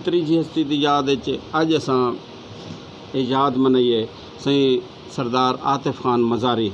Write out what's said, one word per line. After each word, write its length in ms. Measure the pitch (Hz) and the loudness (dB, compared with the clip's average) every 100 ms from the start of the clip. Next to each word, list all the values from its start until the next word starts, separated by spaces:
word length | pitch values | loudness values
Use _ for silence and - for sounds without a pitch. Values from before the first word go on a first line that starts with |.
| 190 | 0
ਤੀਜੀ 340 | 175 156 165 | 0 2 0
ਹਸਤੀ 240 | 151 160 | 0 -2
ਦੀ 120 | 143 147 | 0 2
ਯਾਦ 340 | 147 143 135 | 2 2 2
ਵਿੱਚ 280 | 131 139 127 - 156 | 0 -2 -6 -2 0
ਅੱਜ 140 | 160 156 | 2 2
ਅਸਾਂ 360 | - 131 123 - - - - - - - - - - 135 | 2 2 2 -2 -12 -18 -18 -16 -14 -14 -16 -18 -6 -4
ਇਹ 100 | 123 | 0
ਯਾਦ 320 | 131 139 127 | 2 2 2
ਮਨਾਈਏ, 480 | 131 127 123 117 113 - - - | 4 4 4 2 -2 -8 -18 -6
ਸਈ 380 | 139 139 135 123 - - - | 0 4 4 2 -2 -16 -10
سردار 420 | - 120 127 127 127 | -6 -2 2 2 0
عاطف 400 | 135 139 147 120 | -2 0 -2 -2
خان 180 | 127 120 | 0 2
مزاري۔ 480 | 117 113 123 113 107 | 2 2 0 0 -2